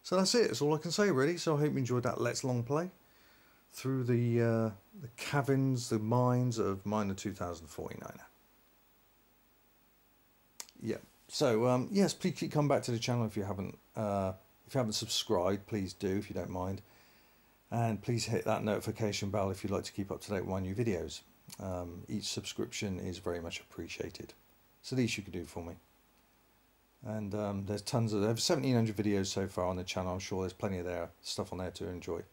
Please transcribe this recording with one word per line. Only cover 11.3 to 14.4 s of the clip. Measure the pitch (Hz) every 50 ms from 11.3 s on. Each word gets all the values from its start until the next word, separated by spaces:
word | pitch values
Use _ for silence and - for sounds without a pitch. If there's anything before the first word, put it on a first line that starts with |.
| - - 151 131 113 110 120
um, | 127 123 127 123 -
yes, | 202 196 196 160 -
please | - - 190 131
keep | - 170 156
coming | - 151 147
back | 143 139 107 -
to | -
the | 120 113
channel | - - 120 120 117
if | 107 -
you | 107 95
haven't, | 101 101 92 95 92 - - _ _ _
uh, | - 110 104 101 98 95 95 92 -